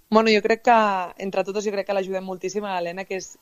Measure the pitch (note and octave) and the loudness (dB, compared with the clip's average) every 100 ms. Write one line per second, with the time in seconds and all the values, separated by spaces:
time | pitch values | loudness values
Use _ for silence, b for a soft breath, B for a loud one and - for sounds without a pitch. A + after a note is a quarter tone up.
0 | _ G#3+ A3+ G#3+ G#3+ A3+ - A3+ G#3+ F#3+ | _ 2 4 4 2 2 4 6 4 0
1 | F3+ - G3 F#3+ F#3+ G3 G#3 G3+ G3 G3+ | -4 -8 -4 -2 -2 -4 -4 -4 -2 -2
2 | F#3+ F#3+ F#3 F#3 F#3 G3 G#3 F#3 F3 F3+ | -2 -6 -6 -8 -6 -6 -4 -4 -4 -6
3 | F#3+ F#3+ - - | -8 -8 -10 -10